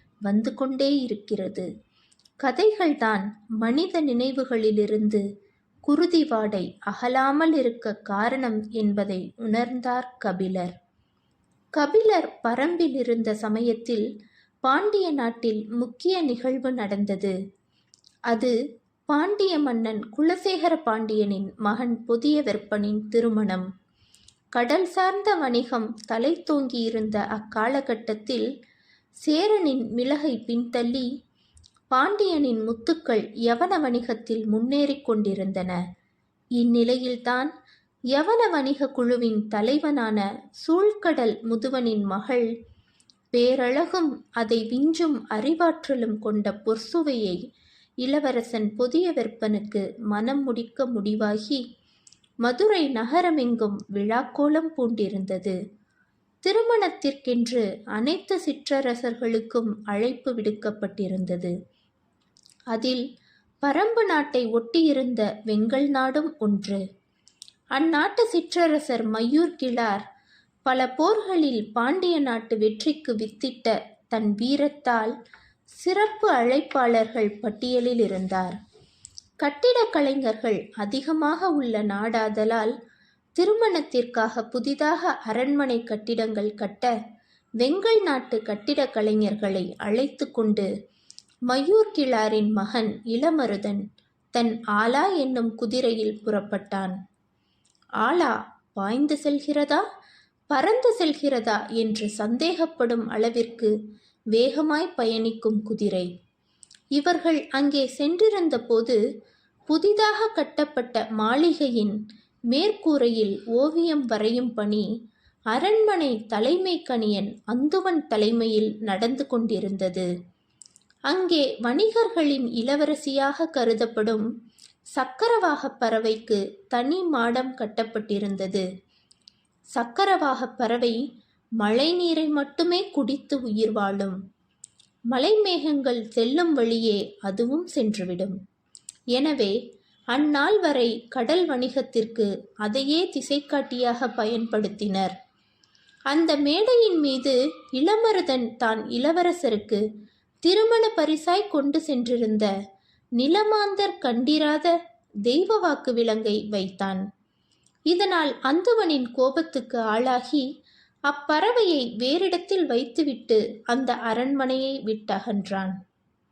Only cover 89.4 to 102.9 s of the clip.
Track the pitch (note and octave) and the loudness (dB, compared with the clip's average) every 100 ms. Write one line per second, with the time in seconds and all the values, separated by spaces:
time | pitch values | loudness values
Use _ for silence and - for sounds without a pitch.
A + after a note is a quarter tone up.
89.4 | G3+ F#3+ F3+ - G#3 A3 C#4 - D4 - | -2 -2 -4 -6 -4 -2 -2 -4 -6 -2
90.4 | A3 G#3 G3 G3+ - _ _ - - _ | 0 0 0 -4 -10 _ _ -20 -20 _
91.4 | B3 B3+ C#4 G#4+ A4 F#4 C4+ A#3 G#3+ G#3+ | -2 0 4 4 4 2 2 2 2 2
92.4 | G#3 G#3+ G#3 B3 A3 G#3+ A#3 A#3 D4+ D#4+ | 2 0 0 -2 -2 -4 -4 0 2 2
93.4 | A#3+ G3+ G#3 G3+ G3+ - _ _ _ A#3+ | 0 -2 -4 -4 -6 -14 _ _ _ 0
94.4 | A#3 A3 - G#3 A3+ C4 F#4 F#4 C4 B3+ | 0 -2 -2 0 2 2 2 2 0 0
95.4 | A#3 A3 A#3 B3 B3 A3+ G#3+ G#3+ - G#3 | -2 -2 -4 0 0 0 -2 -4 -2 -2
96.4 | G3+ G3+ G3 G3 F#3+ F#3 F#3+ _ _ _ | -2 -6 -6 -6 -4 -6 -12 _ _ _
97.4 | _ _ _ _ _ - A3 F4 D4+ G#3+ | _ _ _ _ _ -2 2 2 2 0
98.4 | G#3+ - _ - G3 A#3+ D4 D4 D4 C#4+ | -6 -16 _ -6 -2 0 0 0 0 -2
99.4 | C#4+ D4 D4 D4 G#4+ - - - _ _ | 0 0 2 0 0 -8 -20 -20 _ _
100.4 | _ C#4+ D#4+ A4+ B4+ A4+ D#4+ C#4+ C#4+ B3+ | _ 0 2 4 4 2 0 0 0 0
101.4 | A3+ G#3 G#3 A3+ A3 G#3+ G#3+ - G#3+ A#3+ | 0 -2 -2 -2 0 -2 -4 -4 -2 0
102.4 | D#4+ E4 D#4+ - A#3+ | 0 0 -2 0 -2